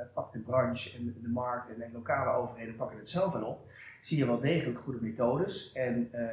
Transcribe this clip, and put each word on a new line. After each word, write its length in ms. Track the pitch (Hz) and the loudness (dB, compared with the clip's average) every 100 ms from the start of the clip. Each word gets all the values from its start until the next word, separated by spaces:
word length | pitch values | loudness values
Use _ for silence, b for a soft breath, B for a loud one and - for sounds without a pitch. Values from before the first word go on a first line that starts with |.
| 123 | -6
pakt 180 | - - | -6 -6
de 60 | - | -8
branche 580 | 110 127 120 117 - 120 | 2 4 4 0 -6 -6
en 60 | |
de, 160 | 120 113 | -6 -4
de 80 | 117 | -2
markt 460 | 120 123 123 117 | -2 0 -4 -6
en, 60 | 113 | -10
en 100 | 117 | -10
lokale 380 | 117 113 139 127 | -8 -2 0 2
overheden 460 | 123 120 113 113 113 | 2 2 -4 -10 -6
pakken 220 | - 107 | -6 -6
het 100 | - | -4
zelf 240 | 175 185 | 2 2
wel 120 | 123 | 2
op. 260 | 110 - B B B B | -2 -6 B B B B
Zie 180 | - 147 | 0 4
je 80 | 127 | 4
wel 140 | 120 | 4
degelijk 380 | 135 170 123 120 | 4 4 2 -2
goede 200 | - 120 | -6 -4
methodes. 720 | 110 110 120 139 190 - - | -4 2 2 4 0 -2 -8
En, 360 | 135 123 117 117 | -2 2 2 0
eh, 80 | 120 117 | -2 -2